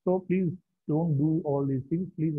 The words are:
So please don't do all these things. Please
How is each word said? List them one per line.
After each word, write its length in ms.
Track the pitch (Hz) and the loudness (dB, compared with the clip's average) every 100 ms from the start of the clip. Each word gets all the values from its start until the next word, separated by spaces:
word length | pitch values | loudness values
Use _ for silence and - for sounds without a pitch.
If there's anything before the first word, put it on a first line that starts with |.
So 200 | 180 185 180 | 0 0 2
please 240 | 180 180 180 - _ - | 0 0 -4 -12 _ -2
don't 280 | 151 170 139 | 0 2 2
do 240 | 156 160 | 2 2
all 200 | 151 139 | 0 -2
these 180 | 139 135 135 | 0 -2 -2
things. 200 | 165 175 - | -4 -4 -4
Please 180 | 160 | -2